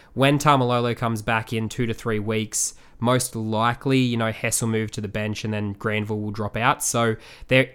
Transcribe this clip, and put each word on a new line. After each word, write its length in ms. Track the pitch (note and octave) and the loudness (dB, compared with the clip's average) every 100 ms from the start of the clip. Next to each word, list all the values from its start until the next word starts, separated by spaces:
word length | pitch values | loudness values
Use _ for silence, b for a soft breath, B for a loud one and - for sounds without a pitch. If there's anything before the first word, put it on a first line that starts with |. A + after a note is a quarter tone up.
| B | B
When 240 | A#2 C3+ C#3+ | 2 4 4
Taumalolo 580 | D3+ C#3 A#2+ A#2+ A#2+ A2+ | 4 4 4 2 0 -2
comes 240 | A#2 A2 | -2 -2
back 320 | G#2+ A2+ - | -2 -2 -2
in 160 | A2+ A2 | -4 -4
two 160 | - | -2
to 80 | A#2 | -4
three 260 | A2 A#2+ G#2+ | -2 -2 -2
weeks, 540 | G#2 A2 G#2+ - - - b b | -2 -2 -2 -4 -4 -6 b b
most 380 | A#2 B2+ B2+ A2+ | 0 2 0 -4
likely, 640 | A2 G#2+ A#2+ B2+ C3+ C3+ | -2 0 0 0 2 2
you 180 | B2+ A#2 | 2 0
know, 160 | A2+ | -2
Hess 300 | G#2 A#2 - | -2 -2 -2
will 80 | A2+ | 0
move 200 | A2 G#2+ | 0 -2
to 100 | - | -6
the 40 | G#2 | -6
bench 380 | A2 G#2+ G#2 | -4 -4 -4
and 80 | A2 | -4
then 220 | G#2+ G#2 | -4 -4
Granville 440 | G2+ A2+ G#2+ G#2+ G#2+ | -4 -2 -2 -2 -4
will 120 | G#2 | -4
drop 260 | G#2 G#2 A2 | -4 -6 0
out. 260 | B2 C#3 | 2 2
So 340 | - A#2+ A#2 A2 B B B | 0 0 0 0 B B B
there 200 | C3 D3 | 4 4